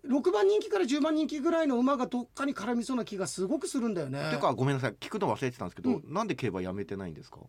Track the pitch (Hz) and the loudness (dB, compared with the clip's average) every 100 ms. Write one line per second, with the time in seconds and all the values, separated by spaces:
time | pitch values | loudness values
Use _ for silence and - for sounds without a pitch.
0 | 285 269 359 415 392 427 440 403 294 294 | 2 2 4 4 4 4 2 0 2 2
1 | 302 311 311 302 285 330 320 240 254 285 | 2 2 0 0 0 2 2 4 4 2
2 | 247 247 240 - 285 - 208 240 226 254 | 0 -2 -6 -4 -4 -2 -2 -2 0 -2
3 | 208 196 185 - 185 302 381 277 233 185 | -2 -4 -4 -2 0 0 -2 -2 -2 -2
4 | 143 135 151 - 175 131 131 139 123 104 | -4 -4 -2 2 2 2 2 2 0 -4
5 | - 214 185 104 131 120 90 - 151 202 | -8 -2 0 0 -2 -4 -10 -4 0 0
6 | - 160 220 127 117 92 92 95 98 98 | -2 -4 -2 -2 -2 -2 -2 -4 -6 -6
7 | 92 76 - - | -8 -10 -16 -20